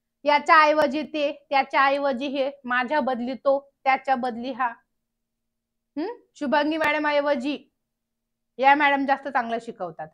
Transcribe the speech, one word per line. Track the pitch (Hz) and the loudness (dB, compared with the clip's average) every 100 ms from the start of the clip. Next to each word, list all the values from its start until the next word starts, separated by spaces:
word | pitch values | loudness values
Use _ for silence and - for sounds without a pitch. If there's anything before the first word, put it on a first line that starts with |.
| _ _ 285 | _ _ 0
याच्या | 294 294 330 | 2 6 6
ऐवजी | 302 302 294 294 | 6 4 2 -2
ते, | 262 311 285 285 _ | -6 -4 -4 -6 _
त्याच्या | 269 269 302 | -2 0 2
ऐवजी | 269 277 277 240 285 | 2 2 -2 -2 -4
हे, | 285 269 277 | -4 -4 -6
माझ्या | 247 247 247 302 | -4 -4 0 -2
बदली | 254 247 240 254 | 0 -4 -6 -4
तो, | 277 277 277 _ | 0 0 -2 _
त्याच्या | 269 269 277 254 | -2 0 0 -2
बदली | 254 226 247 | -2 -6 -10
हा. | 240 247 233 _ _ _ _ _ _ _ _ _ _ _ 285 | -6 -6 -6 _ _ _ _ _ _ _ _ _ _ _ -10
हम्म, | 370 480 _ - | -8 -10 _ -10
शुभांगी | 285 294 294 320 | -2 0 0 0
मॅडम | 302 302 302 | 0 0 0
ऐवजी | 294 285 285 262 277 - _ _ _ _ _ _ _ _ - | 0 0 0 -2 -6 -10 _ _ _ _ _ _ _ _ 0
या | 262 285 | 4 4
मॅडम | 285 277 269 | 4 2 0
जास्त | 269 277 | -2 -2
चांगलं | 262 233 226 | -4 -4 -6
शिकवतात. | 233 - 180 165 156 | -8 -10 -12 -10 -16